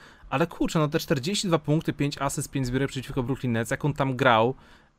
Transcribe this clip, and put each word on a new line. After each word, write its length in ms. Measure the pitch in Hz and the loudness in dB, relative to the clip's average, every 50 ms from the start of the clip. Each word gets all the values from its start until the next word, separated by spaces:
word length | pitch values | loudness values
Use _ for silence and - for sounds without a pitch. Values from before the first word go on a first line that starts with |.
| - - - - - - | -20 -20 -20 -20 -8 -4
ale 180 | - 262 170 | 0 0 0
kurczę, 320 | 170 - - 311 196 - 170 | 0 -2 -2 -2 0 2 2
no 80 | 151 | 2
te 120 | 147 156 156 | 2 0 -2
czterdzieści 480 | - - 175 135 120 170 202 - - | 0 0 -2 0 0 -2 -2 -2 0
dwa 120 | 190 165 - | 0 0 0
punkty, 340 | - - 147 160 - - 131 | 2 0 0 0 0 -2 -2
pięć 240 | - 143 143 - | -2 -2 -2 -2
asyst, 340 | - 139 143 - 160 139 - | -2 -4 -4 -2 -4 -6 -4
pięć 160 | - 139 135 | -4 -4 -2
zbiórek 220 | 120 123 131 139 135 | 0 0 0 -2 -2
przeciwko 340 | - 135 120 - - 139 123 | -4 -6 -8 -6 -4 -4 -2
Brooklyn 280 | 123 135 - - 123 | -2 -2 -2 -2 -2
Nets, 200 | 117 113 117 - | 0 0 -2 -2
jak 140 | - - - | -2 -2 -2
on 80 | 147 - | -2 0
tam 220 | - 143 135 131 | 0 0 0 0
grał, 400 | 123 135 127 117 110 113 123 131 - - - - - _ _ _ | 2 4 6 6 6 6 4 0 -4 -12 -20 -20 -20 _ _ _